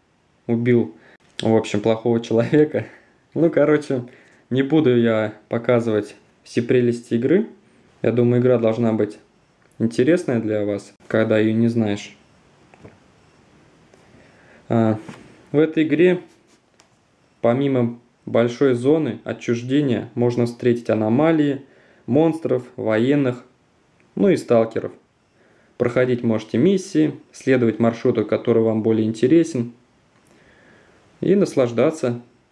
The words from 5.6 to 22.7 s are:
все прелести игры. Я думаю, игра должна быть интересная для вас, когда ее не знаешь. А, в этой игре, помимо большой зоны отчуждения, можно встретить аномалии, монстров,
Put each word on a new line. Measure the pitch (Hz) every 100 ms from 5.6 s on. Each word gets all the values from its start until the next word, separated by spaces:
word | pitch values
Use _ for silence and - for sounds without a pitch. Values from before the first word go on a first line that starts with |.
| 117 120 113 107 101 - _ _
все | - -
прелести | 120 127 120 117 -
игры. | 120 135 185 214 - _ _ _ _
Я | 113
думаю, | 117 120 120
игра | 123 123
должна | 113 113 117
быть | 110 104 - _ _ _ _ _ -
интересная | 117 120 131 175 - 117
для | 107 107 104
вас, | 101 - _ -
когда | 110 113 110
ее | 110
не | 110 117
знаешь. | 117 107 101 - - _ _ _ _ _ _ - - _ _ _ _ _ _ _ _ _ _ _ _ _ _ _ - -
А, | 117 113 110 - - - - -
в | 143
этой | 156 160
игре, | 156 147 180 180 - _ _ _ _ _ _ _ _ _ _ _
помимо | 117 127 143 131 117 120 _ _ -
большой | 113 120 120 139
зоны | 120 127 160 139 104
отчуждения, | 113 113 - 117 123 139 143 107 110 120
можно | 120 120 120
встретить | - 123 120 117
аномалии, | 110 107 120 160 160 147 135 - _ _ _ -
монстров, | 135 165 160 131 127 127